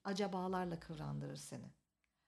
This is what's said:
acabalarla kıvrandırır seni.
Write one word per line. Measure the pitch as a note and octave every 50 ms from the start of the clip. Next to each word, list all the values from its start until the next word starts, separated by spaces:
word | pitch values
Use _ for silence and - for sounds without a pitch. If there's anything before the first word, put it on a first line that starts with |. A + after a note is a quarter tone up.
| -
acabalarla | G3 G3 G3 G#3 F#3+ F#3+ F#3 F3+ F#3 F#3+ F#3 F#3 F3 E3+ E3+
kıvrandırır | - - E3 D3+ D3+ C#3+ C#3+ C#3+ C#3 C#3+ C#3+
seni. | C#3+ - - C3+ A#2+ B2 C3+ - _ _ _ _ _ _ _ _ _ _